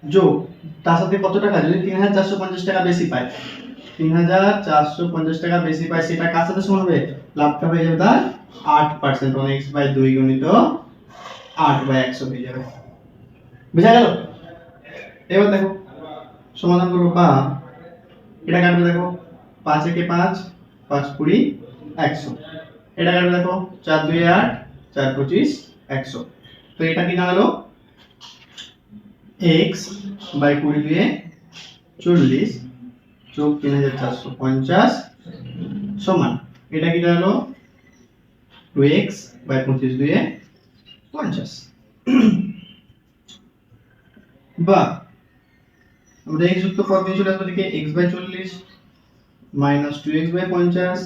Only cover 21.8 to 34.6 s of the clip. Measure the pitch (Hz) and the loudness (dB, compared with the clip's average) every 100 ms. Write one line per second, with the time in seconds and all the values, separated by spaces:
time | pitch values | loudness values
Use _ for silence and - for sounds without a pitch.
21.8 | 151 - 156 - - - - 165 - - | -18 -4 -4 -4 -10 -12 -14 -18 -18 -20
22.8 | _ - 170 175 175 175 180 190 185 - | _ -4 0 2 2 2 0 -2 -6 -10
23.8 | 160 156 151 165 170 190 240 - - - | -2 0 0 2 4 4 2 -4 -14 -20
24.8 | - - 135 139 139 185 294 - - - | -14 -4 -2 -2 0 2 0 -2 -12 -20
25.8 | _ 131 - 120 - - - - _ _ | _ -8 -8 -12 -14 -18 -20 -20 _ _
26.8 | 165 165 175 175 180 180 262 - - _ | -2 0 0 0 0 2 0 -4 -12 _
27.8 | _ _ _ _ - - _ - - _ | _ _ _ _ -20 -20 _ -20 -20 _
28.8 | _ - - _ - _ 175 160 - - | _ -20 -20 _ -20 _ 2 4 2 -2
29.8 | - - - - - 139 143 147 147 151 | -10 -14 -14 -14 -10 -2 0 2 0 -2
30.8 | 151 160 233 - - - _ - - - | 0 0 0 -2 -10 -20 _ -20 -20 -20
31.8 | _ _ 175 175 131 127 220 - - - | _ _ 2 4 4 2 0 -4 -14 -18
32.8 | - - _ _ _ - 147 147 143 143 | -20 -20 _ _ _ -4 -2 0 0 0
33.8 | 139 135 127 - 131 - 131 135 | 0 -2 -6 -6 -12 -6 -2 -2